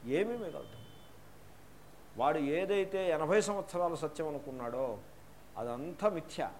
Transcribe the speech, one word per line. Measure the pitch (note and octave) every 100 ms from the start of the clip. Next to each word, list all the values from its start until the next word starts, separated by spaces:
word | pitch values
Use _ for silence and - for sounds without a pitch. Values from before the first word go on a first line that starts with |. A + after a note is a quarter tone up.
ఏమీ | A2+ D3 G#3+ A#3+
మిగలదు. | F#3+ C#3+ - A#2 A#2 - - - - - - - - - - - - G#2+
వాడు | C3+ D#3
ఏదైతే | C#3 D#3+ F#3+ G3+ F#3+ G3 F#3
ఎనభై | D#3 D#3 G#3
సంవత్సరాలు | G3+ G3+ - F3 F3 D#3+
సత్యం | D#3 - D#3
అనుకున్నాడో | D3 C3+ C3 A#2 B2 C3 G#2 - - - - - -
అదంతా | A#2 A#2+ D#3 E3+ G#3+
మిథ్య. | F3 - - A2+